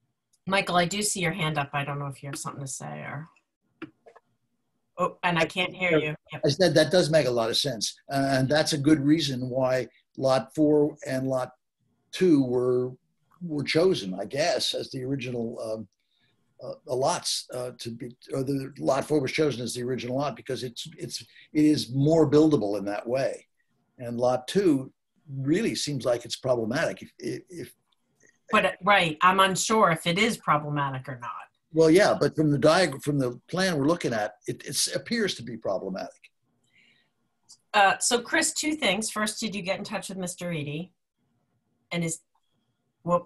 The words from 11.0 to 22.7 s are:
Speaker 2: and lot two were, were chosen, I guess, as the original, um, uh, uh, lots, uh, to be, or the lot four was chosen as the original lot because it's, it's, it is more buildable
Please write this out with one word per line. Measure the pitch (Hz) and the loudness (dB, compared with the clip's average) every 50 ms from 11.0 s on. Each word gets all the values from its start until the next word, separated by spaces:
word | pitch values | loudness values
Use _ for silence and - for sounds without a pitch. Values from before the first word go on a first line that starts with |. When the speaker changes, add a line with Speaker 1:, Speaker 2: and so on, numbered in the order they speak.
| - | -6
Speaker 2:
and | 131 131 131 135 | -6 -4 -2 -2
lot | 131 131 127 127 - - _ _ _ _ _ _ _ _ _ _ _ | -2 -2 -2 -4 -6 -10 _ _ _ _ _ _ _ _ _ _ _
two | - - 185 180 156 139 131 | -2 2 4 6 6 6 4
were, | 123 123 123 123 127 123 123 127 127 127 - _ _ _ _ _ _ _ _ 175 | 4 2 2 2 2 2 2 0 -2 -6 -12 _ _ _ _ _ _ _ _ -10
were | 170 151 147 139 | -6 -6 -4 -4
chosen, | - - 156 175 190 175 - 104 92 92 92 | 0 2 4 4 4 2 0 -2 -6 -8 -8
I | 104 | -8
guess, | 101 131 139 - 170 127 117 - - - | -6 -4 -2 0 0 0 0 -2 -2 -4
as | 127 123 - | -4 -6 -8
the | - 131 127 | -8 -8 -6
original, | 131 143 135 117 127 123 120 113 113 127 123 | -6 -6 -6 -6 -6 -6 -6 -6 -6 -8 -8
um, | 117 110 110 113 107 - _ _ _ _ _ _ _ _ _ _ _ _ _ - 131 | -8 -8 -8 -8 -10 -12 _ _ _ _ _ _ _ _ _ _ _ _ _ -16 -14
uh, | 131 - - _ 131 | -14 -14 -12 _ -6
uh, | 127 | -4
lots, | 127 135 160 180 147 - - - - - - 123 | -2 0 0 -2 -2 -4 -6 -6 -6 -8 -8 -8
uh, | 127 123 127 120 - | -8 -8 -8 -10 -12
to | - 120 | -12 -12
be, | 117 117 - 120 - _ - - 143 | -12 -12 -12 -14 -16 _ -12 -8 -6
or | 135 131 | -4 -2
the | 135 139 135 135 139 143 139 | -2 -4 -4 -6 -8 -10 -4
lot | 151 151 131 135 135 | -2 -2 0 -2 0
four | - 151 151 | 0 0 0
was | 135 123 | 0 0
chosen | - - 156 147 117 117 123 | 0 0 0 0 0 -4 -6
as | 113 - | -6 -6
the | 123 120 | -6 -6
original | 123 131 117 117 123 127 | -4 -4 -4 -4 -4 -4
lot | 135 147 139 117 | -4 -4 -4 -6
because | 117 - - 131 113 127 | -8 -8 -8 -8 -6 -8
it's, | 123 - - - 160 - | -10 -10 -12 -14 -16 -14
it's, | - 175 143 - - - - _ - - _ - | -14 -12 -12 -12 -12 -14 -18 _ -20 -18 _ 2
it | 151 151 | 4 4
is | 151 151 - - 113 131 | 4 4 2 0 -2 0
more | 135 143 151 165 165 151 135 | 2 2 4 6 6 6 6
buildable | 147 151 160 156 147 117 107 101 | 6 6 6 6 4 2 2 0